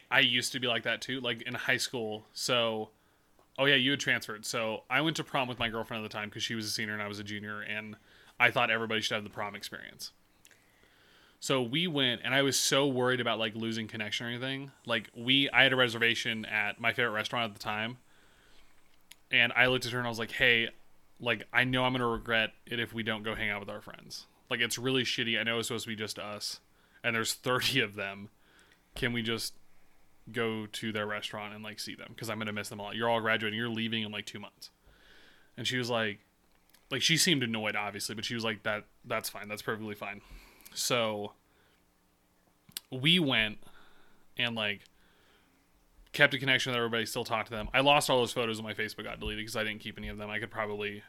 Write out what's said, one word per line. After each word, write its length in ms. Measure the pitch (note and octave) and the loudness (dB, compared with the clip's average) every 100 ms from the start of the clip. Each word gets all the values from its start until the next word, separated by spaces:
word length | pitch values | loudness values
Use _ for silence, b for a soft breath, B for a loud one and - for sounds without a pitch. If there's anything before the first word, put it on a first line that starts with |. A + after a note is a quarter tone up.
| - | 4
I 80 | B2+ | 4
used 320 | C3 A#2+ A#2 | 6 4 0
to 80 | C3+ | -2
be 80 | B2 | 0
like 160 | A#2 | 0
that 180 | A#2 A2 | 0 -2
too, 200 | - C3 | -2 -4
like, 200 | A#2+ A#2 | -4 -4
in 140 | B2 B2 | -6 -4
high 220 | - B2+ | 0 0
school. 500 | - B2+ A2 G#2+ - | 0 -4 -4 -6 -10
So, 560 | - - B2 A2+ A2 G#2+ b b b b b _ - | -8 0 2 2 0 -6 b b b b b _ 0
oh 80 | C3+ | 6
yeah, 100 | C#3 | 6
you 160 | B2+ | 6
had 80 | C#3+ | 2
transferred. 460 | C#3+ A#2+ - G#2+ A2 | 2 0 -2 -10 -6
So 380 | B2 A2 G#2+ - | -2 -2 -4 -2
I 100 | C3 | 0
went 140 | D#3 D#3 | 2 0
to 60 | |
prom 240 | C#3+ D3 B2 | -2 -2 -2
with 100 | A#2 | -2
my 120 | A#2 | -4
girlfriend 360 | A2+ A2 A#2 G#2+ | -4 -4 -6 -6
at 60 | |
the 40 | A2+ | -6
time 140 | G#2 | -8
'cause 140 | A2+ | -6
she 100 | - | -4
was 120 | A2+ G#2+ | -4 -4
a 20 | |
senior 240 | - G#2+ | -4 -4
and 80 | G#2+ | -4
I 60 | G#2 | -6
was 100 | G#2 | -6
a 40 | |
junior, 380 | G#2 G#2 G#2 G#2+ | -8 -8 -8 -10
and 340 | G#2 G#2+ G#2+ G#2+ b b b - | -6 -8 -8 -14 b b b 2
I 120 | A#2+ | 4
thought 180 | B2+ A#2+ | 6 4
everybody 320 | A2+ A2+ A2 | 2 2 0
should 140 | G#2+ A2+ | 0 -2
have 80 | |
the 80 | G#2 | -4
prom 240 | A2+ G#2 G2+ | -6 -8 -8
experience. 560 | - - - - - - _ _ _ b b b b b b b b b | -12 -12 -16 -14 -16 -16 _ _ _ b b b b b b b b b
So 200 | - C3+ | 0 0
we 280 | A#2+ C#3+ F3+ | 2 0 0
went, 340 | C#3+ B2+ A#2 | 2 2 2
and 120 | A#2 C3+ | 2 4
I 80 | |
was 140 | C#3 B2+ | 4 4
so 260 | - C#3 C#3+ | 4 4 4
worried 340 | B2+ B2+ B2+ | 4 4 4
about, 200 | A#2 A2 | 2 0
like, 160 | A2 A2 | 0 -2
losing 320 | A2+ A2+ G#2+ | -2 -2 -4
connection 400 | A2 G#2+ - A#2+ | -6 -6 -4 -6
or 20 | |
anything. 420 | A#2+ C3 C3+ C#3 - - | -6 -4 -6 -8 -14 -2
Like, 240 | A#2 G2 A#2+ | -2 -2 -6
we, 340 | A#2+ C3+ C#3 | 2 4 6
I 140 | B2 | 6
had 100 | C3+ | 6
a 20 | B2+ | 8
reservation 720 | B2 A2+ A#2 A#2 B2 A2 G2+ | 4 6 2 2 0 -4 -2
at 340 | G#2+ G#2 G2+ | 0 0 0
my 140 | A#2 | 0
favorite 200 | A2+ A#2+ | 2 2
restaurant 360 | G#2+ G#2 B2 A#2 | 2 0 0 -2
at 80 | G2+ | -4
the 60 | |
time, 340 | A2 G#2+ A2+ B2+ b b b b b b b b - - - - _ | -4 -4 -4 -8 b b b b b b b b -20 -20 -20 -20 _
and 200 | B2+ A#2+ | 4 6
I 120 | A#2 B2+ | 6 4
looked 220 | B2+ B2 | 4 0
at 40 | |
her 60 | B2 | -2
and 80 | A#2+ | -2
I 20 | |
was 100 | A2+ | -4
like, 140 | A2 | -6
"Hey, 360 | - C3 A#2 A2+ - - - - - | 2 6 6 2 -6 -20 -20 -20 -8
like, 280 | A#2+ A2+ - | -2 -2 0
I 120 | A#2 | 2
know 200 | B2+ B2+ B2+ | 2 2 2
I'm 80 | |
gonna 140 | B2+ B2 | 2 0
regret 460 | A2+ A#2 A2+ A2 - - | -2 0 0 0 -4 -8
it 120 | A#2+ | -4
if 140 | A#2 | -4
we 80 | A#2 | -4
don't 200 | A2 A2 | -4 -4
go 100 | G#2+ | -4
hang 160 | A2 G#2+ | -4 -2
out 100 | G#2 | -4
with 100 | G2+ | -6
our 120 | G#2 | -12
friends. 460 | - - A2+ - - _ _ | -12 -18 -16 -16 -16 _ _
Like, 80 | A#2+ | 0
it's 160 | A#2 A#2+ | 0 0
really 260 | B2 C3 | 0 2
shitty. 360 | A#2 - A#2 A2+ | 2 0 0 0
I 40 | |
know 140 | A2 A#2 | 2 0
it's 100 | G#2+ | 0
supposed 160 | A#2 - | -4 -6
to 40 | |
be 60 | G#2+ | -6
just 240 | G#2+ - | -6 -6
us, 400 | G2+ G#2 - - _ b b b | -8 -8 -8 -10 _ b b b
and 120 | B2 A2+ | -2 0
there's 180 | A2 | 0
thirty 460 | - C3 B2+ A2+ C3 | -2 0 2 2 2
of 160 | G#2+ G2+ | 0 -2
them. 340 | G2 G2 G2+ - b b b b _ | -8 -8 -14 -18 b b b b _
Can 200 | - B2 | -6 -2
we 100 | A#2+ | -2
just 300 | A2+ A2+ - - - - - - - - - | -2 -4 -4 -10 -20 -20 -20 -20 -20 -20 -10
go 340 | A2+ A2+ A2 G#2+ | -2 -2 -2 -6
to 240 | - A2+ | -6 -4
their 140 | G#2+ G#2 | -2 -2
restaurant 460 | G#2 - G#2+ G#2 G#2+ | -4 -6 -8 -10 -10
and, 80 | |
like, 160 | G#2+ G#2+ | -12 -10
see 160 | - - | -10 -10
them? 180 | - A2+ | -14 -10
'Cause 120 | A2+ | -6
I'm 80 | G#2+ | -4
gonna 140 | A2 | -2
miss 160 | G#2 G2+ | -4 -6
them 100 | G#2 | -8
a 40 | |
lot. 120 | G2+ G#2+ | -8 -2
You're 140 | A#2 | 2
all 120 | A#2 | 2
graduating. 360 | A2 A2 G#2+ G#2+ | 4 2 0 -2
You're 100 | A#2+ | -2
leaving 340 | A2+ A2+ A2+ | -2 -2 -2
in, 80 | G#2+ | -4
like, 140 | G#2 G2+ | -6 -8
two 120 | G#2+ | -12
months." 300 | G2+ - - _ b b b b b b b - | -16 -18 -20 _ b b b b b b b -6
And 120 | B2 | -2
she 100 | B2+ | -2
was 100 | A#2 | 0
like, 300 | A#2 A2 G2+ _ _ _ _ _ _ _ | 0 0 -4 _ _ _ _ _ _ _
like, 120 | C3 | 0
she 160 | - E3 | 4 4
seemed 260 | - D3 | 6 4
annoyed, 320 | A#2+ A2+ G#2+ G#2 | 2 0 -2 -2
obviously, 400 | G#2 G2+ - A2 | -4 -6 -6 -6
but 80 | A2+ | -6
she 80 | |
was 100 | A#2+ A2+ | -4 -2
like, 180 | G2+ | -2
"That, 220 | A2 G#2 - _ A#2 | -2 -4 -6 _ -6
that's 240 | A2+ - | -4 -4
fine. 180 | G#2 G#2 | -8 -10
That's 120 | G#2 | -8
perfectly 320 | - A2 G#2+ | -4 -4 -6
fine." 280 | G#2 G2+ G2+ B B B B B | -8 -10 -12 B B B B B
So 600 | - - B2 A2 G#2+ G#2 - _ b b b _ _ _ _ _ _ _ _ _ - - | -6 0 2 2 0 -6 -10 _ b b b _ _ _ _ _ _ _ _ _ -14 -10
we 280 | C3 C#3+ F3+ | 0 4 4
went 380 | C#3+ A#2+ G#2+ - - b b b b b b - | 6 4 2 -2 -14 b b b b b b -4
and, 180 | A#2+ A2+ | -4 -2
like, 260 | G#2 G2+ - b b b b b b b b _ _ - - | -2 -4 -10 b b b b b b b b _ _ -20 -12
kept 200 | - C#3+ | 4 4
a 40 | C3 | 4
connection 340 | C3+ C3 C#3 | 2 2 2
with 60 | A#2+ | 0
everybody, 280 | A#2 A2+ A2 | 2 2 0
still 180 | B2+ | -4
talked 260 | A2+ A2+ G#2+ | -2 -2 -2
to 40 | A2+ | -6
them. 140 | G#2+ | 0
I 80 | B2+ | 4
lost 280 | C#3 D3 - | 8 8 6
all 100 | C3 | 4
those 120 | A#2 | 4
photos 280 | - A2+ A2 | 0 -2 -2
when 20 | A2 | -6
my 80 | |
Facebook 300 | G#2 G#2+ - | -4 -6 -6
got 160 | A2 A2+ | -10 -6
deleted 260 | G#2+ G#2+ G#2+ | -6 -6 -4
'cause 100 | A2 | -2
I 80 | |
didn't 180 | G#2+ G#2+ | -2 -4
keep 160 | A2 G2+ | -8 -10
any 100 | G#2 | -10
of 100 | G#2 | -8
them. 120 | G#2 | -6
I 100 | G#2+ | -6
could 120 | A2 | -6
probably 520 | A2 G#2+ G#2 G#2 G#2 | -4 -4 -2 -6 -8